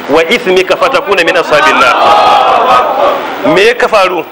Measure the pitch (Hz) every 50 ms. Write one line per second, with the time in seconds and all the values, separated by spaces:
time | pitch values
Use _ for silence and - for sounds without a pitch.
0 | - - 180 - - - 240 240 - 190 185 185 185 185 185 175 190 175 175 180
1 | - 196 196 185 170 165 185 175 156 - 156 147 147 - - - 135 123 120 -
2 | 135 135 - - - - - - - - - - - - - - - - - -
3 | 196 - - - - - - - 190 - 160 180 202 233 254 - 254 214 214 208
4 | 190 185 185 165 156 -